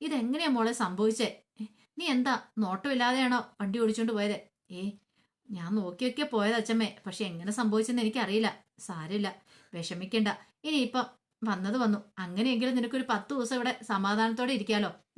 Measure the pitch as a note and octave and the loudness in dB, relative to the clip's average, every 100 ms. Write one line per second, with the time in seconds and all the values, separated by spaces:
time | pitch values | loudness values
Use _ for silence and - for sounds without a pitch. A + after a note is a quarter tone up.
0 | D4 C#4+ A#3 D4+ E4 B3+ A3+ A#3 F#3+ F3+ | -2 0 0 0 2 4 2 2 -2 2
1 | A3 A3 A3 - _ - G#3+ _ _ - | 2 2 -2 -4 _ -14 -14 _ _ -6
2 | D#4 B3+ B3+ A#3 - - G3 F#3 C#4 B3+ | 0 2 2 0 -2 -2 -2 -2 -2 2
3 | A#3+ B3+ B3+ B3 A#3 - G3+ A#3 A3 A3 | 2 2 2 0 -2 -6 -4 2 2 2
4 | A3+ G#3+ G#3 G3+ - _ _ F3+ G3 G3+ | 0 0 0 -2 -8 _ _ -8 -8 -8
5 | _ _ _ _ - F#3 E3+ G#3+ F3+ F3+ | _ _ _ _ -12 -8 -2 -2 -2 -2
6 | B3+ B3+ D4 A3 G3+ A#3 A3 A3+ G#3+ - | -2 0 0 2 2 2 2 2 0 -4
7 | G3 F#3 G3 E3 F#3 G#3+ A3 G#3+ A3+ A#3+ | -10 -6 -6 -6 -6 0 2 2 2 0
8 | A3 A#3+ F#3+ G#3 G#3+ - _ _ - E3+ | 0 0 0 2 0 -2 _ _ -12 -10
9 | D#3 G#3 G3 F#3+ _ - _ E3+ E3 F3 | -4 -2 -2 -4 _ -20 _ -10 -8 -8
10 | F#3 A3 G#3 - - _ D4+ D4+ A#3+ B3+ | -2 2 2 0 -10 _ -2 0 2 0
11 | - - _ _ A3 F#3 F#3+ B3+ A3+ G#3 | -2 -8 _ _ -4 -2 0 2 2 2
12 | - - F3+ F#3 B3 A#3 B3 B3 A#3 C4 | -2 -12 -6 0 0 2 0 0 0 -2
13 | B3+ G#3 - C#4 A#3 B3+ A#3 A#3+ A3+ G3 | -2 -2 -2 -4 -2 0 -2 -2 -2 0
14 | G3 G#3 A3+ A3+ B3 B3 G3+ G#3 F#3+ - | 2 2 2 2 0 0 0 0 0 -4
15 | _ | _